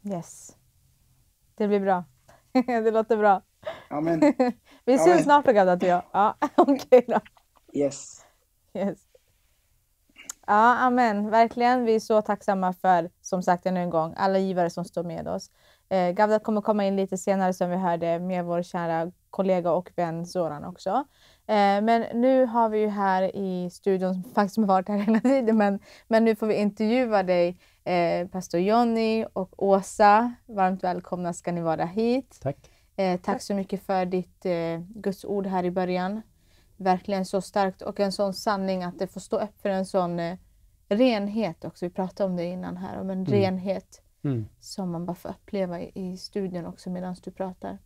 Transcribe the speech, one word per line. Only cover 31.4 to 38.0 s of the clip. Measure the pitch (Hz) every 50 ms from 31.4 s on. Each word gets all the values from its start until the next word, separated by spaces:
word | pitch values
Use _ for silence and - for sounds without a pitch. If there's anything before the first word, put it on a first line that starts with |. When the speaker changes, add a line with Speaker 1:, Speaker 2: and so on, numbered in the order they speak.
| _ 180
Speaker 1:
ni | 175 170
vara | 170 165 156 165 165
hit. | 170 180 220 226 233 247 262 262 _ - -
Speaker 3:
Tack. | - - - _ _ - _ _ _ _ _
Speaker 1:
Eh, | - 196 185 180
tack | 180 -
Speaker 4:
Tack. | - 196 190
Speaker 1:
så | - - 202
mycket | 196 190 - 202 190 -
för | - 196 185 185
ditt, | 180 185 180 175 _ _ _ -
eh, | 190 175 170 165 165 165 165
Guds | 175 185 226 214 196 202 185 - -
ord | - 202 202 190
här | 196 190 185 180
i | 180
början. | 175 190 185 180 180 180 180 190 208 220 - _ _ _ _ _ _ _ _ _ _
Verkligen | _ 190 190 185 180 - - 202 190 190
så | - - 190
starkt | 185 - - 208 196 - - -
och | - - 196
en | -